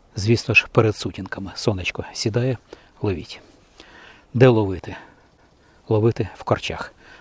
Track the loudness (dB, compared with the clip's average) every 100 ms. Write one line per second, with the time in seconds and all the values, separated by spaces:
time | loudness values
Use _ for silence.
0 | _ -4 2 2 2 0 2 4 4 2
1 | -6 -8 -10 -10 -12 -4 -2 -2 -4 -8
2 | -10 -6 -2 -2 -2 -4 -10 -20 _ -6
3 | -4 -4 -8 -16 -20 _ _ -20 -20 -20
4 | -20 -20 _ 6 6 6 2 -4 -10 -14
5 | -16 -20 _ _ _ _ _ _ -2 2
6 | 2 2 -4 -6 -2 -2 -2 -8 -10 -16
7 | -20 -20